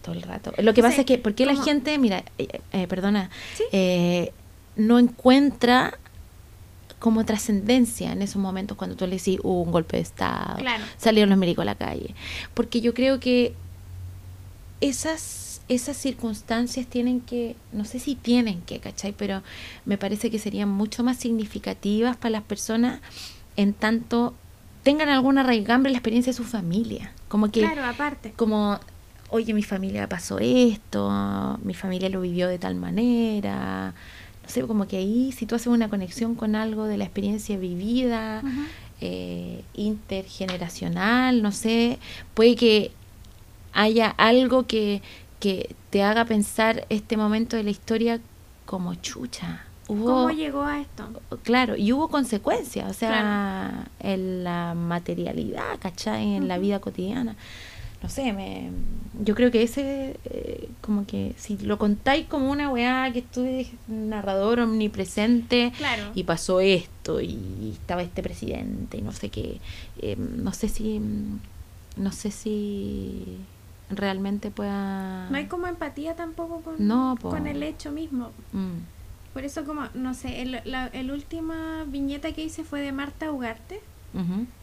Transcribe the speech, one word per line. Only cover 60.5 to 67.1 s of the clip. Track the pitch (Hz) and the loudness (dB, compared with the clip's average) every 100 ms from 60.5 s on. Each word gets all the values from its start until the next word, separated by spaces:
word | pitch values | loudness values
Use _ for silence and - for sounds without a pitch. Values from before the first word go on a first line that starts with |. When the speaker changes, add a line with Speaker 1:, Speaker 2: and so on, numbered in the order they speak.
| - - 233 | -10 -12 -12
Speaker 1:
como | - 208 202 | -2 -2 -2
que | 196 196 - | -4 -6 -8
si | - 202 | -8 -6
lo | 202 208 | -4 0
contáis | 208 208 - 294 311 | 2 2 2 2 0
como | 311 269 | -2 0
una | 285 285 | 0 -2
weá | 247 247 254 262 | 0 2 2 0
que | 240 | -2
tú | 240 247 | -4 -4
eres | 254 262 247 240 - | -2 -2 -6 -10 -10
narrador | 220 214 214 196 196 202 240 | -6 -4 0 2 4 4 6
omnipresente | 226 220 214 196 190 - 220 240 233 247 240 247 | 4 4 2 0 -2 2 6 6 6 4 4 0
Speaker 2:
Claro. | 294 226 208 | -4 -4 -4
Speaker 1:
y | 208 | -4
pasó | 180 165 - 185 | 0 0 2 4
esto | 190 180 180 - - | 6 4 2 -10 -4